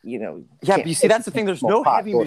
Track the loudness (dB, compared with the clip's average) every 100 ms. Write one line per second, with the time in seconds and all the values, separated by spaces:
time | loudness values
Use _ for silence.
0 | -12 -10 -8 -12 -18 -8 0 0 0 0
1 | 2 2 0 -4 -2 -2 2 2 4 2
2 | 0 0